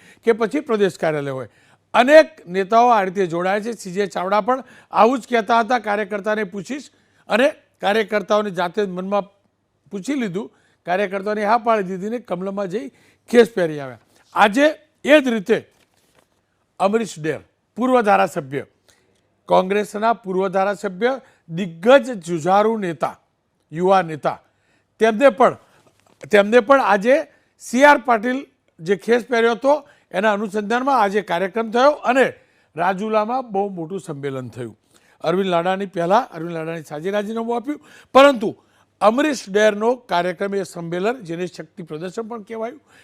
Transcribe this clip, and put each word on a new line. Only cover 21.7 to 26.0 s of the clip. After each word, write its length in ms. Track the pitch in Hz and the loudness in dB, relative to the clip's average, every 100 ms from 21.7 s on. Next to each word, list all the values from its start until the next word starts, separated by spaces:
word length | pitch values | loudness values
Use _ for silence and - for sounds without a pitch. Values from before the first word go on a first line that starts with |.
| 165 214 277 233 | -2 6 6 4
જુઝારુ 640 | 220 165 170 165 196 214 220 | -8 -6 -4 0 2 2 0
નેતા, 420 | 185 156 139 - _ _ _ _ _ | -4 -6 -6 -8 _ _ _ _ _
યુવા 300 | 156 185 190 | -2 2 2
નેતા, 400 | 170 151 - 110 _ _ _ _ _ - | 0 -4 -6 -6 _ _ _ _ _ 0
તેમને 300 | 220 214 277 | 0 2 2
પણ, 280 | 202 220 123 _ _ _ _ | 2 0 0 _ _ _ _